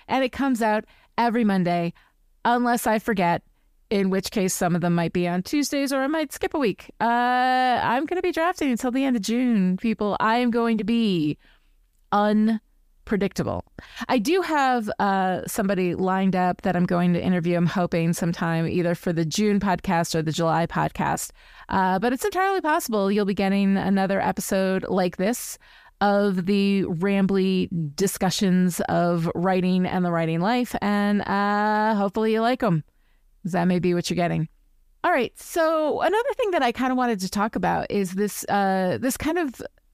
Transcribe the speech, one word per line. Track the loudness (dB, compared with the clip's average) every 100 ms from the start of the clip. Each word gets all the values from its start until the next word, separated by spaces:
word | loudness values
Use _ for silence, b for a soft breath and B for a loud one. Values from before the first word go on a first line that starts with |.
| -4
and | -2
it | -2
comes | -2 -2 0
out | 0 0 -4 b b -2
every | 0 2
Monday, | 2 2 2 0 -2 b b _ _ _
unless | 0 2 2 0 0
I | 0
forget, | 0 0 2 0 -4 _ _ _ -4
in | -2 0
which | 0 -2
case | -2 -2
some | 0 0
of | 0
them | 0 0
might | 0
be | 0 0
on | -2
Tuesdays | -2 -2 0 -2 -2
or | -2
I | -2
might | -2 -4
skip | -4 -4
a | 0
week. | -2 -2 -10 -4
Uh, |
I'm | 0 2 2 2 2 2 2 2 2 0
gonna | 0 -2
be | -2
drafting | 0 -2 0 0
until | 0 0
the | 0
end | 0
of | 0
June, | 0 0 2 2 2 0
people. | -2 0 -2 0
I | 2 2
am | 2
going | 2 0 0
to |
be | 0 0 2 2 0 -4 b b b b _ _ _
unpredictable. | 0 2 4 2 0 -6 _ _ _ -4 -2 0 -2 -4 -6 -8 -18 B B -2
I | 0
do | 2 0
have, | 0 0 2 0 -2 -2
uh, | 0 2 0 -2 -4
somebody | -2 0 0 0
lined | 0 0 2 2
up | 2 0 0
that | 0
I'm | 0 2
going | 2 2
to | 2
interview, | 2 0 2 2
I'm | 0
hoping, | 0 0 0 0
sometime | 0 -2 -2 -2 -2 -2
either | 0 -2 -2
for | -2
the | -2
June | -2 0 0 2
podcast | 0 -2 0 0 0 -2
or |
the | -2
July | 0 0 0 0
podcast. | -2 -2 -2 -2 -2 -6 B B B -4
Uh, | 0 2 2
but | 0
it's | 0
entirely | -2 0 0 0
possible | 0 0 0 0 2
you'll | 2
be | 0
getting | 0 0 2 2 2
another | 2 2 2 0
episode | 0 -2 -2 0 0 0 0
like | 0 0 0
this | -2 -2 -8 -14 B B B -2
of | 2 2 2 0 0
the | 2 2 2
rambly | 0 -2 0 2 2 2 2 0 -2 -4 -4
discussions | -2 -2 0 -2 0 2 4 2 0 -2
of | 0 2 0 -2 -2
writing | 0 2 2 0 0
and | 0
the | 0
writing | 0 -2 0
life. | 0 -2 -2 -4
And, | -2 0 0 0 0
uh, | -2 0 0 0 0 0
hopefully | 0 0 0 0
you | 2
like | 0 0
'em, | 0 0 -4 _ _ _ _ _
'cause | -4
that | 0 0
may | 2
be | 0
what | 0 -2
you're | -2
getting. | 0 -2 -4 _ _ _ _ _
All | 0
right, | 2 0 -6
so | -6 0 2 2 0 0
another | 2 2 0 -2
thing | 0
that | 2
I | 0
kinda | 0 0 0
wanted | 0 -2
to | -2
talk | -2 -2
about | -2 0 0 -2
is | -2 -2
this, | -2 -4 -4 -2
uh, | 0 2 2 0 0
this | -2 -2
kind | -2 -2
of | -2 -6 -14 _ _